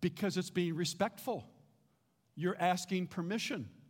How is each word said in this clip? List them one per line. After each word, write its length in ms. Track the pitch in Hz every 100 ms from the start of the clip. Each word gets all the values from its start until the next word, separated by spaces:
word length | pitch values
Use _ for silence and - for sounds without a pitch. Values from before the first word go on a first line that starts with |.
Because 360 | 180 175 202 175
it's 140 | 180
being 240 | - 175
respectful. 680 | 165 170 - 202 - - 220 - - - _ _ _ _ _ _ -
You're 200 | 165 -
asking 500 | 175 185 - 190 180
permission. 600 | - 170 214 - 240 104 - -